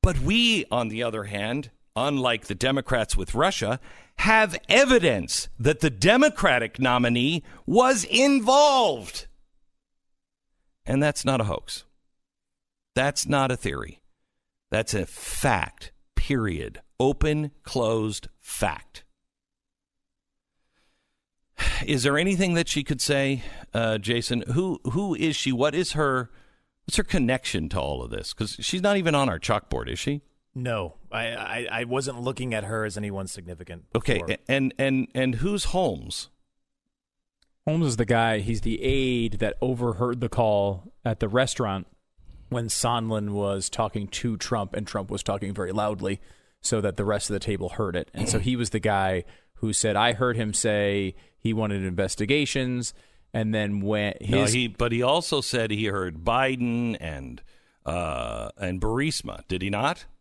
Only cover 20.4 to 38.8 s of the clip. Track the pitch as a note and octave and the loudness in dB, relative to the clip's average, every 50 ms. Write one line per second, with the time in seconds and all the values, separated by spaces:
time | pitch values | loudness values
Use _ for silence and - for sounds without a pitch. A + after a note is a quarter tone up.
20.4 | _ _ _ _ _ _ _ _ _ _ _ _ _ _ _ _ _ _ _ _ | _ _ _ _ _ _ _ _ _ _ _ _ _ _ _ _ _ _ _ _
21.4 | _ _ _ - - - - - - - B2 C3 A#2 C#3 C#3 D3 E3+ F#3+ G3 F3 | _ _ _ 0 2 2 2 2 0 0 0 0 2 2 2 2 2 0 2 2
22.4 | G3 F#3 F3 E3+ E3 - - D3+ C#3 - D3 C3 - - C#3+ C#3 C#3 C3+ C3+ B2+ | 2 2 2 0 0 0 -2 -4 -2 -2 -4 -4 0 0 0 0 0 0 -2 -4
23.4 | - - - - - - - A#2 A#2 A2+ A2 G#2+ G2 G#2 A#2+ A#2+ A#2 - B2 A#2+ | -6 -10 -12 -12 -18 -6 -4 -2 0 0 -2 -2 0 0 -2 0 0 -2 -2 -4
24.4 | - - A#2+ D3+ F#3 F#3+ D#3+ - - B2+ A2+ D#3+ G#3 G3 E3 - - D#3+ D3 - | -2 -2 0 0 0 -2 -4 -6 -6 -4 -2 -2 -2 -2 -2 0 0 -2 0 0
25.4 | - C#3 C3 A#2 C3 D3+ - E3 F#3 - - D#3 D#3 C#3 C3 B2+ B2 - - - | -2 -2 0 2 0 0 0 0 -2 -2 0 0 0 2 0 0 -4 -6 -12 -20
26.4 | - _ _ _ _ _ _ _ _ - - - - - - F3+ B2+ A#2 C3 B2+ | -20 _ _ _ _ _ _ _ _ -2 0 0 0 2 2 2 2 2 2 0
27.4 | - - - F#2 D#2+ D2 - F#2+ C2+ C#2 D2 B1+ B1 A1+ A1 G1+ - - - - | -2 -4 -4 -4 -4 -2 -2 -2 -2 -2 -4 -4 -6 -8 -8 -10 -10 -10 -6 -6
28.4 | A2 G#2 - - A2 - - F#3 F3+ G3+ G3+ G3 F3 E3 D3+ C#3+ C3+ C3 F2+ D#2+ | -6 -6 -6 -6 -6 -4 -4 0 2 2 2 2 2 2 2 2 2 2 0 -2
29.4 | - - A2 G#2 - _ - - A1+ B1+ - - - - C#3+ D3 _ _ _ _ | 0 0 0 0 0 _ -6 -6 -4 -4 -6 -4 -4 -4 -4 -4 _ _ _ _
30.4 | _ _ _ C3 B2 B2+ A#2 G#2+ F#2 E2 - - - - G#2 A2 A#2 A2+ A#2 A#2+ | _ _ _ -8 -4 -4 -2 -4 -4 -6 -8 -14 -16 -8 -6 -6 -6 -4 -6 -6
31.4 | - - - A#2 A#2+ - G#2+ A2+ A#2+ A#2 B2+ C3 C3+ C#3 C3 A#2+ A#2+ C3+ B2+ - | -8 -6 -6 -6 -6 -6 -4 -6 -4 -2 -2 -2 -2 -4 -6 -4 -4 -6 -4 -4
32.4 | B2 B2+ A#2 G#2+ G#2 G2 A2 A2 G#2+ G#2+ F2 G#2+ G#2 G#2 G2 G2 F#2+ F2+ - - | -4 -4 -4 -4 -4 -4 -4 -4 -4 -4 -4 -6 -6 -6 -6 -6 -8 -8 -10 -14
33.4 | F2 F2 F2+ D#2 F2+ - F2 F2 - _ - - - - B2 G2 - - G2 - | -12 -14 -14 -14 -14 -16 -16 -16 -18 _ -4 -2 2 2 0 0 0 -2 -6 -6
34.4 | _ - C3 C#3 C3+ C3 - - C#3 C3+ C3+ C3 B2+ - _ B2+ C3 C3 B2 A2+ | _ 0 0 2 2 0 0 0 0 2 2 0 -2 -2 _ -2 0 0 0 0
35.4 | C#3+ G3 G#3 G3+ - - - F#3 F#3 C#3+ F#2+ C#2+ A#1 G#2 - - - - _ _ | 0 0 0 0 0 0 0 2 0 0 -2 -4 -8 -10 -10 -10 -10 -12 _ _
36.4 | _ _ _ _ _ _ _ _ _ _ _ _ _ _ _ _ _ _ _ _ | _ _ _ _ _ _ _ _ _ _ _ _ _ _ _ _ _ _ _ _
37.4 | _ _ _ _ _ - D#3 E3 E3 C#3+ A#2 A2 A#2 G#2 B2 A2+ A2+ A2+ A2+ G#2+ | _ _ _ _ _ -2 0 2 2 0 2 0 2 2 4 4 4 2 2 0
38.4 | G2 A2+ A2+ G#2+ - A#2 A2 - | 0 0 -2 0 0 -2 -2 0